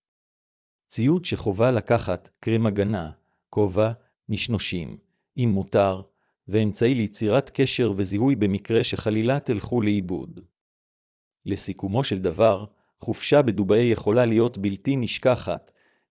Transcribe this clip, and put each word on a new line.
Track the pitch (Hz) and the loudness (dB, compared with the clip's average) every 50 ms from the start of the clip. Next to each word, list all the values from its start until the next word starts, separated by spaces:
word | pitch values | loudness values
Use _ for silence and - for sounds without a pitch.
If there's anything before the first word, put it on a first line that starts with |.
| _ _ _ _ _ _ _ _ _ _ _ _ _ _ _ _ _ | _ _ _ _ _ _ _ _ _ _ _ _ _ _ _ _ _
ציוד | _ - 113 113 139 170 185 - | _ -4 0 2 2 2 2 0
שחובה | - 110 - - 113 92 95 120 127 | -4 -6 -2 -2 -4 0 2 2 2
לקחת, | 127 107 - - 120 110 - 101 90 - - - _ _ | 2 0 0 0 0 0 0 -4 -6 -6 -8 -18 _ _
קרם | - 113 113 110 117 | -4 -2 0 2 2
הגנה, | 110 98 104 98 107 113 92 82 78 - _ _ _ _ _ _ _ | 0 0 0 -2 -2 -2 -4 -6 -10 -14 _ _ _ _ _ _ _
כובע, | - 107 104 95 87 101 107 110 113 - _ _ _ _ _ - | -2 0 0 0 2 0 0 0 -2 -8 _ _ _ _ _ -6
משנושים, | 104 98 - - 113 95 - - 95 87 80 62 55 - _ _ _ _ _ _ _ | -6 -6 -2 -2 -2 -2 -2 -4 -6 -6 -8 -10 -12 -16 _ _ _ _ _ _ _
אם | - 123 117 101 | -2 0 2 2
מותר, | 98 95 - - 107 98 98 95 95 98 - _ _ _ _ _ _ _ - | 0 -2 0 2 2 2 2 0 -4 -10 -16 _ _ _ _ _ _ _ -2
ואמצעי | 95 110 110 107 104 - 117 123 135 | 0 2 2 2 2 2 2 2 2
ליצירת | 117 107 101 - - 110 104 107 135 131 - _ | 2 0 -2 -2 -2 0 2 2 2 0 -2 _
קשר | - 135 127 - - 123 104 101 | 0 0 0 2 0 0 0 0
וזיהוי | 95 101 95 98 101 123 139 139 | -2 -4 -2 -2 0 2 0 2
במקרה | 101 104 98 98 98 - - 113 113 - | 2 0 0 0 -2 -2 0 0 0 0
שחלילה | - - - - 110 107 110 110 120 135 143 | 0 -4 -4 -4 -2 -2 0 0 0 0 -2
תלכו | - - 113 98 - - 127 120 | -2 -4 -4 -4 -4 -2 -2 0
לאיבוד. | 104 104 104 101 92 87 92 73 - - - 90 - _ _ _ _ _ _ _ _ _ _ _ _ _ _ _ _ _ _ _ _ | 0 2 0 0 -2 -4 -6 -8 -8 -12 -16 -20 -20 _ _ _ _ _ _ _ _ _ _ _ _ _ _ _ _ _ _ _ _
לסיכומו | - 101 98 - - 92 - - 98 98 127 143 | -6 -4 -4 -4 -6 -6 -8 -6 -2 -2 -2 -2
של | - 104 95 | -2 -4 -2
דבר, | 95 90 80 82 113 113 98 95 107 - _ _ _ _ _ _ | -2 -4 2 4 4 4 4 2 -4 -12 _ _ _ _ _ _
חופשה | - 120 107 - - - 143 143 | -8 -8 -8 -6 0 4 4 4
בדובאי | 139 120 95 95 101 92 104 113 | 4 4 0 0 2 4 4 4
יכולה | 120 120 110 - - 104 107 123 123 | 4 2 2 0 0 2 2 2 2
להיות | 117 110 113 113 120 113 101 | 4 4 2 2 2 0 -2
בלתי | 98 101 98 92 _ 131 139 | -4 -4 -4 -4 _ -2 -2
נשכחת, | 135 117 101 - - - 131 123 98 92 92 85 - - _ _ _ _ _ _ _ _ _ | -2 -2 -4 -6 0 2 2 2 2 -2 -6 -8 -8 -10 _ _ _ _ _ _ _ _ _